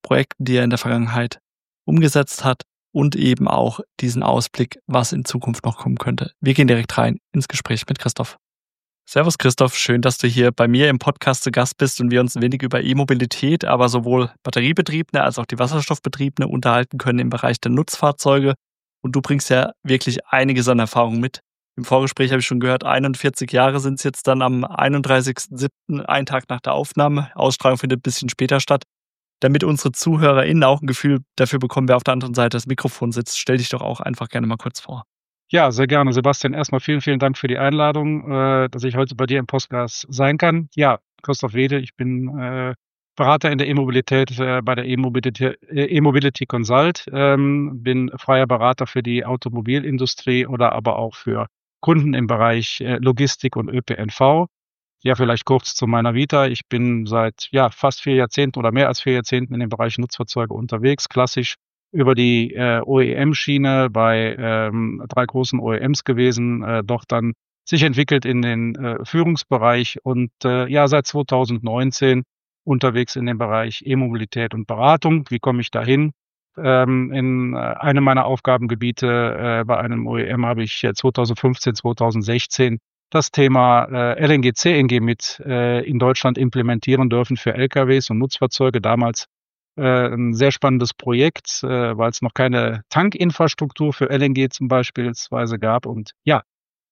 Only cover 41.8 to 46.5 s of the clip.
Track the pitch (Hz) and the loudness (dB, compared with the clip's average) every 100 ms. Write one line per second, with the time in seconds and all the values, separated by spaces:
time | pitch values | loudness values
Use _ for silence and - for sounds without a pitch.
41.8 | 127 - 127 127 127 143 127 131 127 127 | -6 -8 -6 -4 -6 -8 -8 -6 -8 -10
42.8 | _ _ _ - 127 151 160 143 143 143 | _ _ _ -2 2 2 2 0 0 0
43.8 | 131 127 - 135 131 123 127 127 110 117 | 0 0 2 2 0 -2 -2 -2 -2 -2
44.8 | 123 127 131 123 123 110 131 - - 143 | -2 -2 0 0 -2 -2 -2 -4 -8 -2
45.8 | 143 156 151 139 139 127 135 | 0 4 4 4 2 -2 -4